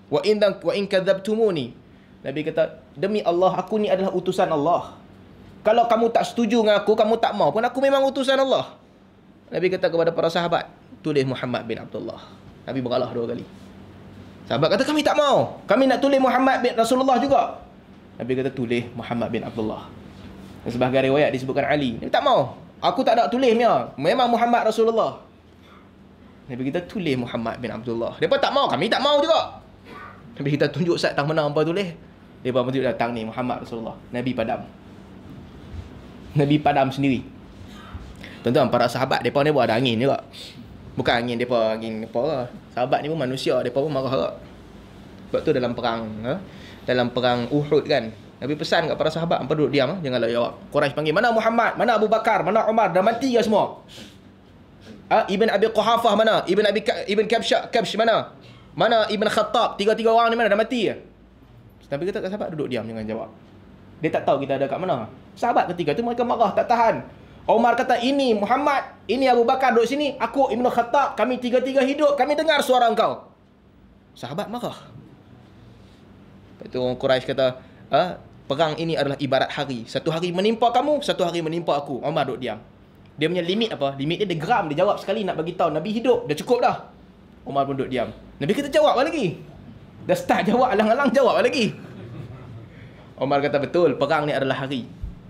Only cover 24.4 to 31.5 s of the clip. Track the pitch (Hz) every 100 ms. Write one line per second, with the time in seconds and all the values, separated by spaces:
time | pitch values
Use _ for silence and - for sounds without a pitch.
24.4 | 240 240 220 220 226 226 156 120 - -
25.4 | - - - - - - - - - -
26.4 | - 123 131 170 175 226 165 127 120 120
27.4 | 113 117 120 107 110 113 113 - 156 277
28.4 | 285 277 269 247 220 240 269 294 320 190
29.4 | - - - - - - - - - -
30.4 | 143 147 147 143 175 170 160 - 143 160
31.4 | 147